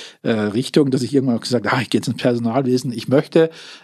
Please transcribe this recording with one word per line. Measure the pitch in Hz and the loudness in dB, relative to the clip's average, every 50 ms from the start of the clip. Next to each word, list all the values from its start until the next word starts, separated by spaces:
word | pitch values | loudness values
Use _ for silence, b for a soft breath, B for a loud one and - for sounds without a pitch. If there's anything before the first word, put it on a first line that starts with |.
| B B B B - | B B B B -4
äh, | 120 | -2
Richtung, | 110 107 104 104 98 117 127 - - 156 143 135 | -2 0 0 -2 -2 -2 -4 0 2 2 2 4
dass | 127 127 123 | 2 0 -2
ich | 113 143 | 0 0
irgendwann | 139 135 131 117 110 | 0 0 0 -2 -2
auch | |
gesagt, | - - 127 113 101 104 | -2 -2 -2 -2 0 0
„Ah, | 117 127 | -2 -2
ich | 113 - | -2 0
geh | - 110 | -2 -2
jetzt | - 135 | -2 -2
ins | 123 - | -4 -2
Personalwesen.“ | - 127 120 117 117 113 113 139 135 123 127 123 - 131 | 0 0 0 0 0 0 0 0 0 2 0 0 0 -4
Ich | 110 113 110 - | -6 -6 -4 0
möchte | 123 147 147 - - 165 165 160 B B B B B B | 2 0 0 2 2 2 2 2 B B B B B B